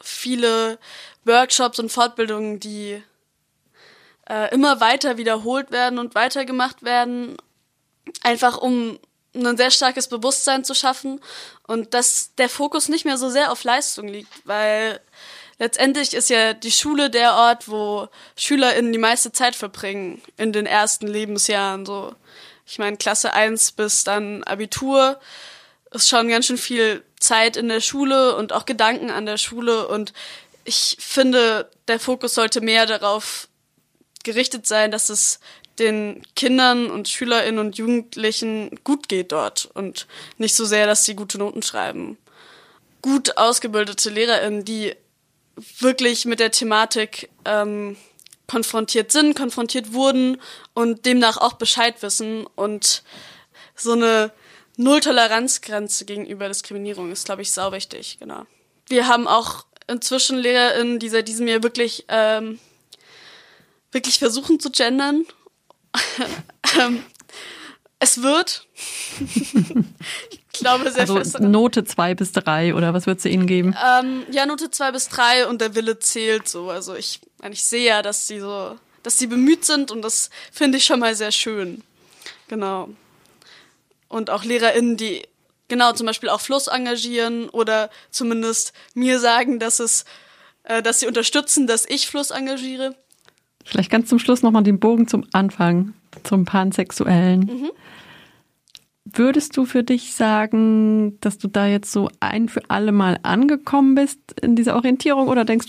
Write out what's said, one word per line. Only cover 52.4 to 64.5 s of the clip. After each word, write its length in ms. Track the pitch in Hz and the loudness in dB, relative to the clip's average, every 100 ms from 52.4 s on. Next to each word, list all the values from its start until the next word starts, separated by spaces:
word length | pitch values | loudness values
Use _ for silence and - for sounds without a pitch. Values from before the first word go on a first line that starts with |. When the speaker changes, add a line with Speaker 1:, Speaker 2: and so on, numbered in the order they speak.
| - | -10
Speaker 1:
und 480 | - 202 208 - - - - - - _ - - | -6 -6 -2 -2 -2 -6 -20 -20 -20 _ -20 -20
so 180 | - 233 | -8 0
eine 400 | 233 226 220 214 - - - _ - | 2 4 2 0 -6 -20 -20 _ 0
Null-Toleranz-Grenze 1300 | 254 294 294 247 226 220 254 - - 208 208 - | 4 4 4 4 4 2 0 -4 -4 -6 -4 -6
gegenüber 420 | 202 208 - 196 196 | -6 -10 -10 -10 -8
Diskriminierung 640 | 202 - 202 202 190 175 | -8 -10 -10 -10 -10 -10
ist, 140 | 196 | -10
glaub 160 | - 196 | -8 -8
ich, 120 | 196 | -6
sau 200 | - 190 | -4 -4
wichtig, 460 | 196 - - - - | -6 -10 -12 -16 -16
genau. 260 | - - - _ _ _ - | -16 -16 -18 _ _ _ -2
Wir 200 | 254 247 | 2 4
haben 180 | 240 233 | 4 4
auch 380 | 226 226 - - _ - | 2 0 -8 -16 _ -8
inzwischen 500 | 240 - 254 - 262 | -6 -2 0 0 0
LehrerInnen, 640 | 240 247 247 - 240 240 | 2 2 4 2 0 -2
die 80 | 226 | -2
seit 180 | 226 226 | -2 -2
diesem 220 | 226 240 | -2 -2
Jahr 140 | 226 | 0
wirklich, 400 | 233 240 233 - - | 0 -2 -4 -4 -2
ähm, 520 | 220 214 220 220 220 _ _ _ - _ - - - _ _ _ _ _ | 2 2 0 -4 -12 _ _ _ -20 _ -20 -20 -20 _ _ _ _ _
wirklich 280 | 262 254 - | -6 -2 0
versuchen 420 | 247 233 277 | 0 0 2